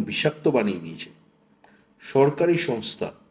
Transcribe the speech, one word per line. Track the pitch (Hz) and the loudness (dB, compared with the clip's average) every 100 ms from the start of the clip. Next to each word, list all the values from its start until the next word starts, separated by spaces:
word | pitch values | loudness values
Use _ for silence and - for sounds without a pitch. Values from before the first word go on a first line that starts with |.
| 104 | 0
বিষাক্ত | 101 156 - 175 | -2 -2 0 0
বানিয়ে | 131 104 90 82 | 2 0 -2 -8
দিয়েছে। | 80 - - _ _ _ _ _ _ _ _ | -14 -16 -18 _ _ _ _ _ _ _ _
সরকারি | - 135 143 147 170 165 - | -2 4 4 4 2 2 0
সংস্থা, | 113 - - - - _ | -4 -6 -8 -10 -10 _